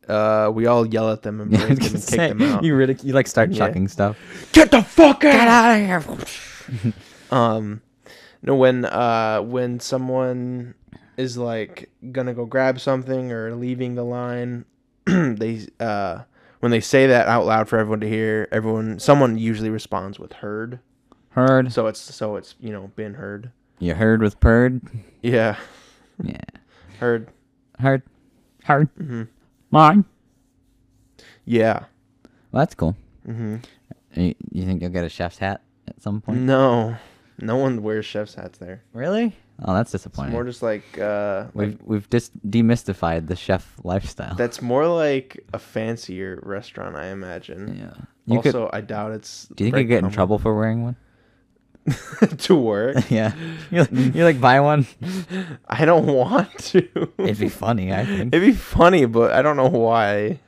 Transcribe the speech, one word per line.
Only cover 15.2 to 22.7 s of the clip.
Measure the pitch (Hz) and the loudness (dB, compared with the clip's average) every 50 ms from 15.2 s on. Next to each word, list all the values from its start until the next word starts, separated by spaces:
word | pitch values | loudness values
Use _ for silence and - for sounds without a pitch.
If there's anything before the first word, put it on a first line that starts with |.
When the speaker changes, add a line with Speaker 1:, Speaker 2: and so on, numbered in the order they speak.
| 165 135 113 104 110 113 117 110 104 - _ _ | 2 0 -2 -4 -4 -6 -6 -8 -12 -16 _ _
Speaker 1:
uh, | 113 113 107 101 98 95 82 - 127 _ _ _ _ _ _ _ | -6 -4 -4 -4 -4 -6 -6 -10 -14 _ _ _ _ _ _ _
when | - 120 | -2 0
they | 120 113 | 0 0
say | 110 - - 135 135 135 | 0 0 2 2 4 6
that | 127 120 - - | 4 4 4 2
out | 117 120 110 | 2 0 2
loud | 113 110 110 110 - | 2 0 0 0 0
for | - 113 | 0 -2
everyone | 110 107 107 107 | 0 0 -4 -4
to | 107 107 | -4 -4
hear, | 110 110 110 110 107 110 104 - | -4 -2 -2 -2 -2 -4 -4 -2
everyone, | - 110 110 110 110 110 110 110 110 - | -4 -4 -2 -2 -4 -4 -4 -6 -8 -4
someone | - - 143 143 139 123 113 113 | 4 6 6 6 6 2 2 -2
usually | 113 113 113 107 110 110 | -2 -4 -4 -2 -4 -4
responds | 110 110 - - 110 95 92 98 101 - | -4 -6 -8 -6 -8 -8 -8 -8 -14 -16
with | - - - | -18 -20 -18
"heard." | - - 104 104 107 110 117 127 120 _ _ _ _ _ _ _ _ _ _ | -14 -12 -10 -10 -10 -10 -12 -14 -18 _ _ _ _ _ _ _ _ _ _
Speaker 2:
Heard. | _ 127 127 131 131 131 131 127 | _ 2 4 4 4 4 2 0
Speaker 1:
So | 117 - 113 110 | -2 -2 -2 -2
it's, | 107 - | -4 -6
so | - - - - - 107 104 | -14 -18 -12 -8 -8 -6 -6
it's, | 101 98 - - _ | -8 -12 -14 -20 _
you | 127 113 | -14 -12